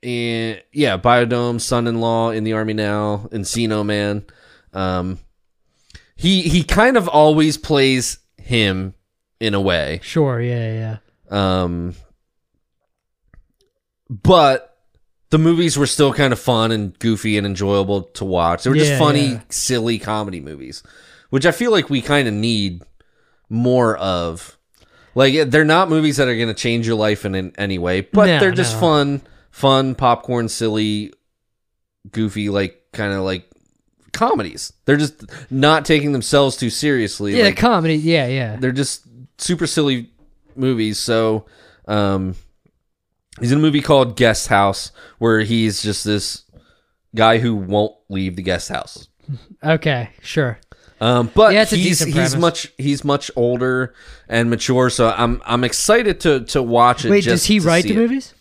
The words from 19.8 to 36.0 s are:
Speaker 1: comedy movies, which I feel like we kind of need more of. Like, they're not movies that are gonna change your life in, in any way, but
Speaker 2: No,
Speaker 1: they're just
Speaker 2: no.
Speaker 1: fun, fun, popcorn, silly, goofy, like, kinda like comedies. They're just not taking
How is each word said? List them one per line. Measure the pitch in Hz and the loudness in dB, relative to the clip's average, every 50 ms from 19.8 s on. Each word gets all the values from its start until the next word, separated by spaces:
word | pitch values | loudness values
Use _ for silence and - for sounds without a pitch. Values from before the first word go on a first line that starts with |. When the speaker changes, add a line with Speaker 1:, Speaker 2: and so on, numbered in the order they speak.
| 110 117 117 104 | 0 -2 -4 -4
Speaker 1:
comedy | - 104 107 107 107 101 92 85 | -4 -6 -6 -4 -6 -6 -10 -12
movies, | 69 73 78 69 65 64 67 - _ - - - - - - _ _ _ | -12 -14 -16 -16 -16 -18 -18 -20 _ -20 -20 -20 -20 -20 -20 _ _ _
which | - 135 156 | -4 2 2
I | - | 2
feel | - - 240 240 | 0 0 0 0
like | 220 190 147 - | 0 0 0 0
we | 143 131 | -4 -4
kind | 113 - 147 143 135 | -2 0 0 0 0
of | 117 104 | 0 -2
need | 104 107 117 117 107 101 95 87 87 - _ _ _ _ _ _ _ _ _ _ _ _ _ | -2 -2 -2 -2 -2 -2 -4 -6 -10 -16 _ _ _ _ _ _ _ _ _ _ _ _ _
more | 110 113 120 123 127 127 120 113 107 | -4 -2 0 2 2 4 2 2 0
of. | - 92 98 92 87 85 85 82 87 - - _ _ _ _ _ _ _ _ _ _ _ _ _ | -2 -2 -2 -2 -2 -4 -6 -6 -10 -14 -20 _ _ _ _ _ _ _ _ _ _ _ _ _
Like, | 120 135 135 135 156 156 131 | 2 2 4 4 2 0 4
they're | 120 151 160 | 4 4 4
not | 151 160 175 190 175 | 6 4 4 4 4
movies | 156 156 156 151 139 | 2 2 2 0 2
that | 131 139 | 0 0
are | 127 120 | 0 0
gonna | 113 117 113 107 | -2 -2 -4 -4
change | - - 120 117 117 113 | -2 -2 -2 0 0 0
your | 113 117 | 0 0
life | 107 107 107 107 101 - | 2 2 0 0 0 -2
in, | 101 95 | -4 -4
in | 95 92 92 - | -4 -6 -8 -6
any | - 101 98 98 | -6 -4 -4 -4
way, | 90 87 90 90 95 | -2 -2 -2 -2 -2
but | 98 _ - 196 208 | -4 _ 2 4 4
Speaker 2:
No, | 190 170 147 | 4 4 4
Speaker 1:
they're | 196 185 | 2 2
just | 175 180 180 - 110 | 2 0 -2 -2 -2
Speaker 2:
no. | 110 | 0
Speaker 1:
fun, | 180 165 156 147 143 139 143 139 - _ - _ _ _ | 0 2 2 2 2 0 -2 -6 -8 _ -20 _ _ _
fun, | _ - - 135 135 135 135 131 127 | _ 0 2 2 4 4 2 -2 -4
popcorn, | - 135 123 117 117 - - 123 120 117 | 0 2 2 2 0 -2 -4 -4 -2 -2
silly, | 110 - - 117 113 107 110 107 107 104 104 104 - - _ _ _ _ _ _ _ _ _ _ _ _ _ _ _ _ _ _ 98 | -4 -4 -4 -4 -2 -2 0 -2 -2 -2 -4 -6 -10 -14 _ _ _ _ _ _ _ _ _ _ _ _ _ _ _ _ _ _ -12
goofy, | - 110 110 107 98 107 104 104 | -6 -4 -4 -4 -4 -4 -6 -2
like, | 98 101 98 90 - _ _ _ - | -2 -2 -2 -4 -6 _ _ _ -10
kinda | - 107 101 98 98 | -6 -6 -4 -4 -4
like | 95 95 95 92 - _ _ _ _ _ _ _ _ _ _ _ _ _ - | -4 -4 -6 -6 -10 _ _ _ _ _ _ _ _ _ _ _ _ _ -6
comedies. | - 226 254 - 127 104 85 - - - - _ _ _ | -2 -2 0 0 -2 -4 -8 -10 -12 -14 -14 _ _ _
They're | - 143 | 0 2
just | 147 151 143 - _ 110 - - - - - | 2 2 -2 -6 _ -20 -20 -20 -20 -14 -8
not | 131 135 139 147 156 156 147 | -2 2 2 4 2 2 2
taking | - 160 151 | 2 2 2